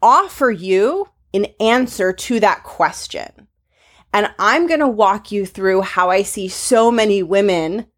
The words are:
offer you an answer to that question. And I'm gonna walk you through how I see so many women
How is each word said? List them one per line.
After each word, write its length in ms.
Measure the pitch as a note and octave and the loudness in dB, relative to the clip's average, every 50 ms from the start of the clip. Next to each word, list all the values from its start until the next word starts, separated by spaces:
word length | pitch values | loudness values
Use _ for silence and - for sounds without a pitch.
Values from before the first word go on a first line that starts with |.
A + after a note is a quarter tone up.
offer 480 | - A3+ C4 E4+ G4 F#4 - - C#4 B3 | 2 4 4 4 2 0 -2 -2 -2 -2
you 600 | G#3+ D#3+ F3+ F#3+ F#3 F#3+ G3+ B3+ E4+ G4 G4 - _ _ _ _ - | -2 -2 -2 0 0 2 2 0 0 -4 -6 -8 _ _ _ _ -4
an 120 | G3 G3+ - _ - | -4 -4 -4 _ -2
answer 520 | - A3 A#3+ B3+ B3+ B3 - - F#3 F#3 F#3 | 0 2 2 2 0 -2 -4 -4 -2 -2 -4
to 260 | - - - A#3+ A3+ | -4 -6 -4 0 2
that 240 | G#3+ G3 C3+ - - | 2 2 0 -2 -6
question. 840 | - - - E3 D3+ - - - - - - - - - _ _ _ _ _ _ _ _ _ _ _ _ _ _ _ - | -10 -4 -2 -2 -2 -2 -6 -14 -12 -12 -12 -12 -14 -16 _ _ _ _ _ _ _ _ _ _ _ _ _ _ _ -2
And 200 | G#3 G#3+ - - - | -2 -2 -2 -2 -2
I'm 260 | F#3+ G#3+ B3 E4 F4 | 0 2 2 2 2
gonna 220 | E4+ E4 D4 D4 | 0 0 0 0
walk 420 | C4 A3 G#3 G#3+ F#3+ G3 G#3+ - - | 0 2 2 2 2 2 0 -4 -6
you 160 | G#3 G3+ F#3+ | -6 -6 -6
through 360 | F#3 - F#3+ F#3+ F#3+ F#3+ F#3+ | -6 -6 -2 0 2 2 2
how 280 | F#3+ - - F#3 F#3 F3+ | 0 0 0 0 2 2
I 120 | F#3 G3 | 2 0
see 260 | G3+ - - G#3+ F#3+ | 0 -2 -6 -8 -8
so 420 | F#3 - - - - B3 A3+ A3+ A#3 | -8 -8 -8 -2 0 2 4 4 4
many 320 | A#3 A#3 A3 G#3+ G3+ G3 | 2 2 2 2 2 0
women 640 | F3+ D#3+ G3 G3 G3+ G3+ F3+ E3+ D#3 D#3+ F#3 A3+ A#3 - _ | 0 0 0 2 2 2 0 0 -2 -2 -4 -6 -8 -12 _